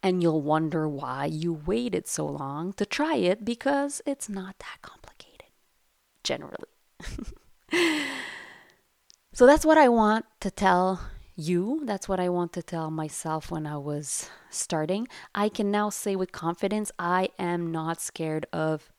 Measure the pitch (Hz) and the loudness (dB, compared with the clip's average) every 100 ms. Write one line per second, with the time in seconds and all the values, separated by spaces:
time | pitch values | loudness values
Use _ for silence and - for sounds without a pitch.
0 | 190 185 170 156 147 156 160 160 156 143 | 2 2 4 2 2 2 2 0 -2 -2
1 | 135 131 143 156 170 160 151 214 247 180 | -6 -4 -4 -2 -2 -4 -2 -2 0 -4
2 | 170 - 151 143 139 143 175 196 208 - | -4 -4 -4 -4 -6 -6 -6 -4 -4 -2
3 | 311 302 175 208 220 233 277 277 285 285 | 0 2 2 2 -2 -2 0 0 0 -4
4 | - 277 - 196 185 - - - - - | -6 -6 -6 -8 -8 -14 -16 -16 -18 -20
5 | - _ - _ - _ _ _ _ _ | -20 _ -20 _ -20 _ _ _ _ _
6 | _ _ - 131 - - - _ _ _ | _ _ -6 -4 -6 -14 -16 _ _ _
7 | - - - - _ _ _ 339 339 311 | -12 -10 -12 -14 _ _ _ 0 2 0
8 | 277 269 - - - - - _ _ _ | -4 -8 -10 -12 -16 -20 -20 _ _ _
9 | _ - _ - 247 302 311 311 269 233 | _ -20 _ 6 8 10 8 8 8 8
10 | 214 220 - _ 196 - 196 180 185 185 | 6 4 0 _ -8 2 4 6 4 0
11 | - - - - 151 175 196 302 277 202 | -6 -14 -16 -10 0 0 0 -2 -2 -6
12 | - 190 180 180 175 - - 170 160 160 | -2 0 2 0 0 -4 -6 -6 -4 -4
13 | 156 - 165 156 - 165 151 147 143 147 | -6 -6 -4 -4 -4 -6 -4 -6 -4 -6
14 | 147 - - - - - - 165 156 190 | -4 -8 -8 -16 -14 -10 -4 -2 0 -2
15 | 240 - - - 208 208 202 208 208 - | -4 -12 -10 -2 -2 0 0 2 0 -2
16 | - 196 185 - 165 170 196 208 208 - | -4 -2 -4 -4 -4 -2 -2 0 -4 -4
17 | 175 180 190 - 180 175 170 165 160 165 | 0 2 0 -2 -2 0 -2 -2 -4 -4
18 | - - 160 156 - 170 156 156 - | -6 -6 -2 -2 -4 -2 0 -2 -6